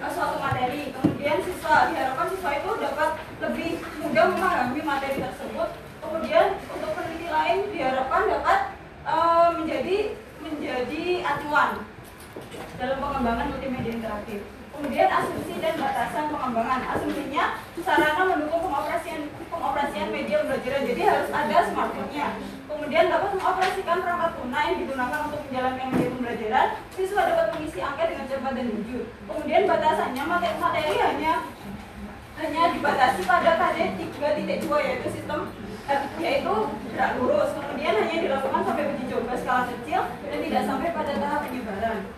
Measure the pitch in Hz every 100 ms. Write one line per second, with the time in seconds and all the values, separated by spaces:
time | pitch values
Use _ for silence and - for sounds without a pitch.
0 | - 349 302 277 277 262 254 294 262 -
1 | 294 - 285 339 359 - 320 294 254 302
2 | - - - 381 175 - 381 440 180 180
3 | 233 - - - 220 233 330 339 - 311
4 | 311 311 359 - 370 349 247 294 311 277
5 | 269 269 - - 247 - 330 - - -
6 | 320 320 - 311 403 392 - - - 359
7 | 339 330 - - 349 359 415 - 262 262
8 | 262 349 427 294 - 392 - - - -
9 | - 320 339 339 339 339 311 - 330 392
10 | 427 - - - 311 302 - 254 247 311
11 | 349 359 285 285 294 294 262 208 202 -
12 | - - - - - - - - 254 269
13 | 285 - 233 233 - 269 262 247 226 233
14 | 220 208 208 202 - - - 277 285 -
15 | - - - - - 349 320 311 269 254
16 | 233 294 302 285 254 226 233 254 - -
17 | - - - 285 370 - - - 339 302
18 | 302 320 381 330 302 330 330 277 302 330
19 | 330 320 294 - 320 339 - - 214 202
20 | 214 214 - 605 571 262 - 277 - 480
21 | 392 - - - 302 - - - - -
22 | 202 294 269 - - - - 302 277 311
23 | 359 - 403 381 370 370 381 381 339 349
24 | 359 339 330 330 254 285 294 359 - 269
25 | 247 302 294 294 269 254 254 254 262 -
26 | 254 247 240 226 214 240 - - - -
27 | 381 403 339 339 330 302 311 - 269 285
28 | 330 233 - 269 254 247 247 208 214 247
29 | - - - 311 285 349 392 330 302 311
30 | 339 254 302 349 349 - 349 330 302 -
31 | 381 277 311 339 330 - 202 196 - -
32 | 208 - - - 311 320 339 - 285 277
33 | 254 - - 349 339 - 349 - - -
34 | - - 285 302 - - - 294 262 254
35 | - - - - - - - - - 277
36 | - - - 277 339 415 - - - -
37 | - 254 247 - - - - 277 320 415
38 | - 339 - 269 262 349 - - 285 -
39 | 254 - - - - 254 247 247 - 349
40 | - - - 294 320 - - 277 339 214
41 | 277 285 285 294 294 254 214 196 226 214
42 | 190